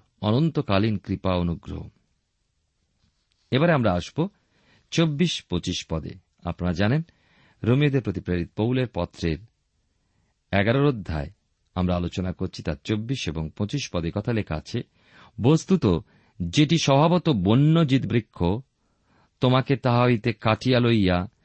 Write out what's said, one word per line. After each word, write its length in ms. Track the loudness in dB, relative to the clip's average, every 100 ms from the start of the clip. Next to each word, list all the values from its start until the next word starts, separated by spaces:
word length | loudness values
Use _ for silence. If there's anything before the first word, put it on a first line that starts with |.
| _ -6
অনন্তকালীন 760 | 0 2 0 -2 0 0 2 -2
কৃপা 360 | -4 -4 -2
অনুগ্রহ। 560 | 0 0 -4 -8 -14 -14 _ _ _ _ _ _ _ _ _ _ _ _ _ _ _ -2
এবারে 220 | 2 2
আমরা 200 | 4 2
আসব 340 | 0 -4 -4 -6 _ _ _ _ _ -6
চব্বিশ 520 | 0 0 2 -2 -2 -6
পঁচিশ 360 | -4 -4 -6 -6
পদে। 260 | -8 -8 -16 _ _
আপনারা 300 | -10 -6 -4
জানেন, 320 | 0 0 0 -4 _ _ _ _ -6
রোমীয়দের 380 | 0 2 2 0
প্রতি 200 | -2 -6
প্রেরিত 280 | -4 -4 -4 -4
পৌলের 320 | -2 -2 -4
পত্রের 440 | -4 -6 -4 -4 -4 -8 _ _ _ _ _ _ _ _ _ -4
এগারোর 360 | 0 2 2 2
অধ্যায় 440 | 0 -6 -8 -8 -14 _ _ _ -4
আমরা 200 | 0 0
আলোচনা 360 | -2 -4 -6
করছি, 320 | -6 -8 -8
তার 120 | -8 -8
চব্বিশ 440 | -4 -6 -4 -6 -6
এবং 220 | -6 -8 -6
পঁচিশ 320 | -6 -6 -6
পদে 180 | -6 -4 -4
কথা 180 | -4
লেখা 220 | -4 -4 -8
আছে, 280 | -8 -10 -10 _ _ -20 -20 -2
"বস্তুত 440 | 2 2 2 2 2 0 -2 _ _ -10
যেটি 380 | -4 2 2 2
স্বভাবত 520 | 4 4 4 2 2
বন্য 580 | 2 4 4 6 4 4
জিতবৃক্ষ, 560 | 0 0 -2 -2 -4 -2 -2 -8 _ _ _ _ _ _ -2
তোমাকে 340 | 2 2 2 0
তাহা 280 | 2 2
হইতে 300 | 2 2 -2
কাটিয়া 460 | -2 0 0 2 2
লইয়া 480 | 4 4 2 2 -2 _